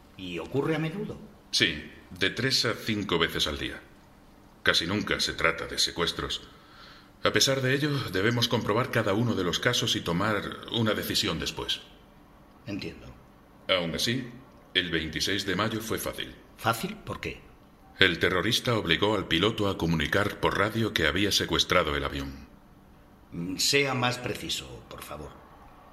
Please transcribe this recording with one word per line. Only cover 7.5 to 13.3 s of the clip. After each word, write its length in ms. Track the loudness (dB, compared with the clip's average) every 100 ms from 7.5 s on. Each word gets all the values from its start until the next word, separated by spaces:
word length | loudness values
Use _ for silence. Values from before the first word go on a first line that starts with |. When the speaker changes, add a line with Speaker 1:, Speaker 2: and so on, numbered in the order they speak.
| 4
Speaker 2:
de 120 | 2
ello, 180 | 2 0 0 -2
debemos 380 | 2 2 4 2
comprobar 420 | 2 2 2 2
cada 220 | 0 2
uno 200 | 2 2
de 120 | 2 0
los 140 | 0
casos 360 | 2 2 0 0
y 60 |
tomar 560 | 0 0 2 0 -2 -8 -4
una 200 | 0 2
decisión 460 | 0 0 0 0 -2
después. 420 | -4 -4 -4 -6 -8 -20 -20 -20 -20 -20 -20 -18 -10
Speaker 1:
Entiendo. 400 | -8 -8 -12 -16 -20 -20